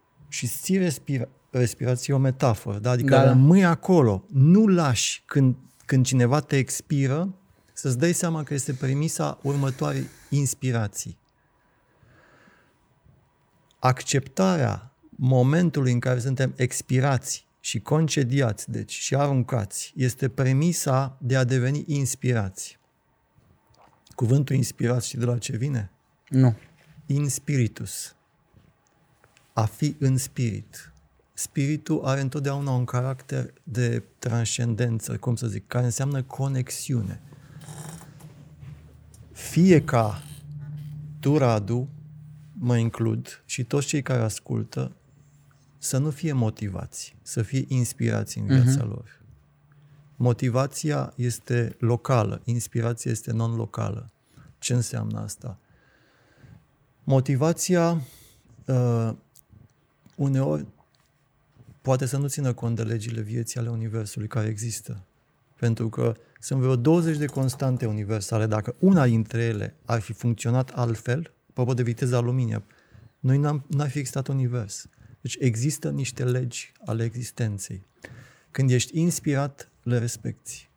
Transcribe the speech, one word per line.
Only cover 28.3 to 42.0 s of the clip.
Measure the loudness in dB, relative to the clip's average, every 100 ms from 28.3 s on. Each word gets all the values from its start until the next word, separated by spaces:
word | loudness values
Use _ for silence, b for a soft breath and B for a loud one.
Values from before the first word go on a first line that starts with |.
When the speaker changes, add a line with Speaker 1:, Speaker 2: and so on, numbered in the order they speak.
| _ _ _ _ _ _ _ _ _ _ _ _
Speaker 1:
A | -2
fi | -2 0 -4 0
în | 0 0
spirit. | -2 -4 -4 -4 -10 -18 -20 -20 _ _ _
Spiritul | -12 -8 -4 -2 -2 -2 -2
are | 0 -2
întotdeauna | -2 -4 -4 -4 -2
un | -2
caracter | 0 -2 -2 -6 -6 -6 -6 -10
de | -8 -2 0 -2 -6 _
transcendență, | -4 -2 0 -2 -2 0 0 -2 -4 -6
cum | -2 -2
să | -2
zic, | -6 -4
care | -2
înseamnă | 0 0 -2 -4
conexiune. | -6 -4 -4 -2 -4 -6 -4 -2 -2 -6 -14 B B B B -16 -16 -16 -18 -20 -20 -20 -20 -20 -20 -20 -20 -20 -20 -20 -20
Fie | -16 -4 4 8 8
ca | 6 2 2 -2 -10 -18 -16 -14 -14 -14 -14 -14 -14 -4
tu, | 2 4
Radu, | 4 4 2 -2 -4 -10